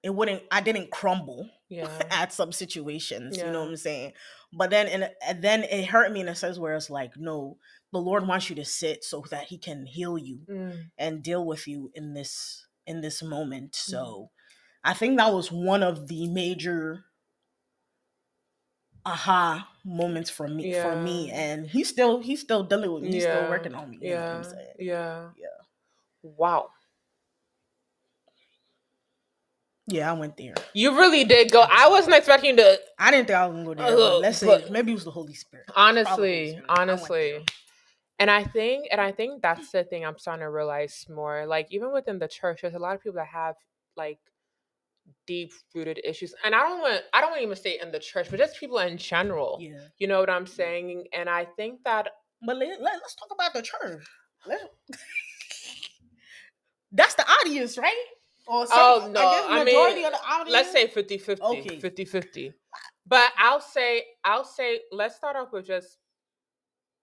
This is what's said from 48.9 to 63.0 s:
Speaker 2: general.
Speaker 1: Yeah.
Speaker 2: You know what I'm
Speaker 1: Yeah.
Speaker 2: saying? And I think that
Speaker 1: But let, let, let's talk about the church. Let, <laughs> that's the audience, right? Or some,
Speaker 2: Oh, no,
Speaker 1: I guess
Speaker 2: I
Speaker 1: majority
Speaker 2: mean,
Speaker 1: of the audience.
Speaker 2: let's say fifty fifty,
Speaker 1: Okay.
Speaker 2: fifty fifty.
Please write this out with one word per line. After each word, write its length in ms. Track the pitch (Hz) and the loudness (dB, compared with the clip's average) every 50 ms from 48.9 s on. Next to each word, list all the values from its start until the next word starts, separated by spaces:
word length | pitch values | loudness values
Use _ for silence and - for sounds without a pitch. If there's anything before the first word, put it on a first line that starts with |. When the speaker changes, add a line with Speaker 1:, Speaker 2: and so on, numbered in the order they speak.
| 170 175 | -4 -8
Speaker 2:
general. 600 | - - 175 170 185 202 190 160 139 - - - | -10 -2 -2 0 0 0 -4 -4 -4 -4 -6 -8
Speaker 1:
Yeah. 200 | 170 156 151 143 143 151 _ _ | -10 -14 -16 -18 -20 -20 _ _
Speaker 2:
You 80 | 196 | -2
know 140 | 196 196 190 | 0 2 2
what 100 | 190 190 | 2 2
I'm 160 | 185 180 185 | 0 -2 -4
Speaker 1:
Yeah. 60 | 185 - | -8 -6
Speaker 2:
saying? 540 | - 180 170 170 175 175 180 175 180 175 - - | -6 -6 -4 -4 -8 -8 -8 -12 -12 -14 -10 -10
And 160 | 170 175 175 | -8 -4 -4
I 160 | 175 175 175 | -4 -4 -4
think 380 | 175 - - 214 226 254 247 _ | -6 -10 -10 -10 -10 -10 -8 _
that 280 | 262 226 214 208 202 - _ _ _ _ _ | -2 -2 -2 -2 -6 -10 _ _ _ _ _
Speaker 1:
But 160 | 233 226 247 | -8 -8 -4
let, 240 | 262 262 320 381 - | -4 -6 -6 -6 -6
let, 140 | 240 349 415 | -6 -6 -6
let's 220 | 349 508 494 - | -6 -10 -16 -18
talk 160 | - 415 403 403 | -20 -18 -18 -8
about 200 | 403 349 339 339 | -4 -4 -4 -4
the 100 | 247 226 | -6 -10
church. 440 | - - - 415 208 170 156 151 - _ _ _ _ _ _ _ | -10 -12 -10 -12 -12 -12 -14 -18 -20 _ _ _ _ _ _ _
Let, 140 | 180 - 208 202 - _ _ _ _ | -10 -10 -10 -10 -16 _ _ _ _
<laughs> 80 | 269 - - - - - - - - - - - - - - - - - - - _ _ _ _ _ _ _ _ - - - - _ _ _ _ _ _ _ _ 196 | -20 -20 -20 -12 -12 -12 -12 -12 -18 -20 -18 -18 -18 -18 -16 -18 -18 -18 -18 -20 _ _ _ _ _ _ _ _ -20 -20 -20 -20 _ _ _ _ _ _ _ _ 4
that's 240 | 196 339 - - | 4 4 4 4
the 80 | - - - | 0 2 4
audience, 480 | 330 605 554 349 294 285 247 240 240 | 4 4 4 2 -2 -4 -4 -6 -6
right? 300 | 254 240 339 440 480 494 - - _ _ _ _ _ _ | -4 -2 -2 -2 -2 -8 -12 -16 _ _ _ _ _ _
Or 180 | - 233 233 - | -4 -4 -2 0
some, 120 | 233 226 247 | 4 6 8
Speaker 2:
Oh, 300 | 247 247 247 226 208 208 | 10 10 8 6 4 -2
no, 100 | 208 208 | 0 4
Speaker 1:
I 40 | 190 185 180 | 4 4 4
guess 100 | 180 - 156 | 4 2 0
Speaker 2:
I 160 | 202 247 294 | 0 2 4
Speaker 1:
majority 320 | 254 247 294 339 - 415 | 6 6 8 6 6 4
Speaker 2:
mean, 100 | 359 339 | 2 -2
Speaker 1:
of 60 | 302 285 | -2 -4
the 60 | - - | -4 -4
audience. 260 | - 302 330 330 269 240 | -2 -4 -4 -2 2 4
Speaker 2:
let's 180 | 233 269 359 | 4 4 4
say 160 | 370 277 226 | 4 2 2
fifty 320 | 220 - 220 202 202 202 196 | 4 0 -4 -6 -4 -6 -10
fifty, 240 | 196 - 202 190 - | -6 -6 -6 -2 -2
Speaker 1:
Okay. 360 | 214 240 - 135 190 170 151 | -2 -2 -2 -6 -10 -12 -10
Speaker 2:
fifty 240 | 139 180 180 - 190 | -10 -10 -8 -10 -12
fifty. 480 | 185 - 190 180 - - - 135 135 - _ _ _ - - - - _ _ | -6 -6 -6 -6 -6 -14 -14 -14 -14 -16 _ _ _ -20 -20 -20 -20 _ _